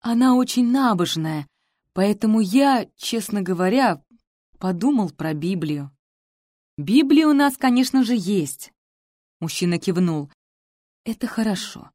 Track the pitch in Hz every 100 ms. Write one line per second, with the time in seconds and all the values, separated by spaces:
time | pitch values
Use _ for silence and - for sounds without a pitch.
0 | 233 233 254 254 247 - 240 254 262 190
1 | 165 160 160 156 143 _ _ _ _ -
2 | 196 208 220 220 196 240 277 254 - _
3 | - 226 202 208 180 180 185 240 254 156
4 | _ _ _ _ _ _ 185 180 240 277
5 | 185 - 160 156 165 190 151 147 143 _
6 | _ _ _ _ _ _ _ - 147 240
7 | 277 302 311 285 285 269 262 247 254 262
8 | 233 240 175 202 143 - - _ _ _
9 | _ _ _ _ 165 - 175 175 185 175
10 | 180 156 143 _ _ _ _ _ _ _
11 | - 220 247 - 220 185 - - -